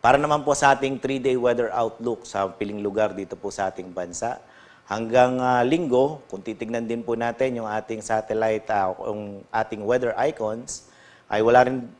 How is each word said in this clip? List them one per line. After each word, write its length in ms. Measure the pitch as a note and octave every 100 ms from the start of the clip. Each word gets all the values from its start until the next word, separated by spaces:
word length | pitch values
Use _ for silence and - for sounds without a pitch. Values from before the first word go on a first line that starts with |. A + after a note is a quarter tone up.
Para 160 | A#2 C#3
naman 240 | D3+ D3+
po 80 | C#3+
sa 240 | C#3 C#3+
ating 240 | C3+ C3+ C3+
three-day 400 | C3 C3+ C3 B2+
weather 320 | A#2+ A#2+ A#2
outlook 560 | - A2+ - A#2 A2+ -
sa 240 | G2+ G2
piling 320 | F#2+ G#2 G#2
lugar 320 | G2+ G2+ G#2+
dito 240 | F#2+ F#2+ F#2
po 160 | G2+
sa 160 | F#2 F#2+
ating 240 | F#2 F2+
bansa, 480 | F2+ F2 F2 A2+ - - - - - -
hanggang, 480 | G#2 A2+ B2 B2+ B2+
ah, 240 | B2+ B2
Linggo, 560 | B2 E3 E3 B2 C#3 D#3 -
kung 160 | F#2+
titignan 400 | G#2+ G#2+ A2 A#2
din 240 | A2+ A#2 A#2
po 80 |
natin 480 | A#2 A#2 A#2 C3 A#2+
yung 80 | A2
ating 320 | G#2+ A2 A2+
satellite, 640 | - A2 G#2+ A2 A2 A2 -
ah, 160 | G#2+ F#2+ F2+ F#2
yung 400 | G#2+ G#2 G2 -
ating 320 | A2+ A2 G#2+ G#2
weather 320 | B2+ A#2+ G#2+
icons, 720 | C3+ - G#2+ A2+ C3 - - - - - _
ay 160 | G#2+ A2+
wala 200 | A#2+ B2+
rin 200 | C3 A#2+